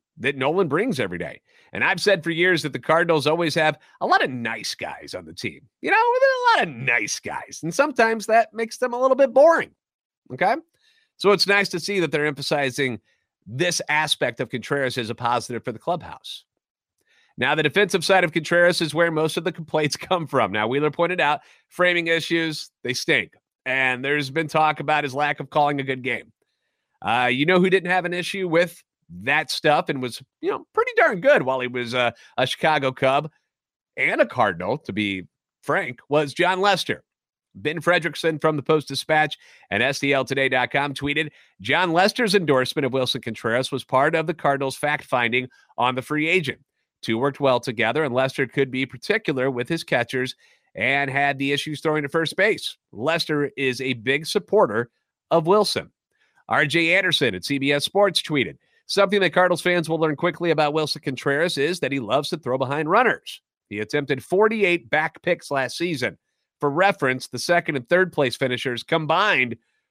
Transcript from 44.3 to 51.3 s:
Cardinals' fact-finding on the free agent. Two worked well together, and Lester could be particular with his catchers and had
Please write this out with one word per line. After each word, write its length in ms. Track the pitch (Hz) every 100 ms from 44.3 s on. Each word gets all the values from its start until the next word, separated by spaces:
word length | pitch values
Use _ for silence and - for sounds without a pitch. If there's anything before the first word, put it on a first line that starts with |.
Cardinals' 420 | 160 147 139 139 -
fact-finding 720 | 147 147 - 127 117 123 127 _ _ -
on 200 | 123 127
the 60 |
free 260 | 127 151 156
agent. 320 | 185 139 - _ _ _ _
Two 160 | - 110
worked 220 | 139 135
well 180 | 139 123
together, 460 | - 110 110 135
and 100 | 151
Lester 320 | 123 135 - 135
could 240 | - 135
be 160 | 127 131
particular 640 | - - 214 190 135 131
with 180 | 123 120
his 140 | 165
catchers 540 | - 131 117 131 127 - _ _ _ 90
and 340 | 117 139 139
had 280 | 135 143